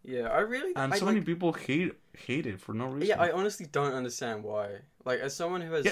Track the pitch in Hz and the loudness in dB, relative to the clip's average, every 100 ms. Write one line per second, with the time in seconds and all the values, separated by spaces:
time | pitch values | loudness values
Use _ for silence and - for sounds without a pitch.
0 | - 127 113 147 214 247 359 359 135 202 | -6 -4 2 2 2 0 -2 0 2 2
1 | 208 214 160 170 175 160 - 143 180 - | 4 4 2 2 2 0 0 2 0 -4
2 | _ - - 135 143 92 - 110 131 135 | _ -16 -4 -2 -2 -6 -6 -4 -4 -2
3 | 190 202 170 165 202 202 156 147 143 131 | 2 4 4 2 -2 -2 -4 0 0 0
4 | 123 - 123 107 107 107 101 98 - _ | -4 -4 -4 -4 -4 -2 -4 -8 -14 _
5 | 127 123 139 - 170 180 165 160 170 | -2 0 -2 -2 -2 -2 0 2 2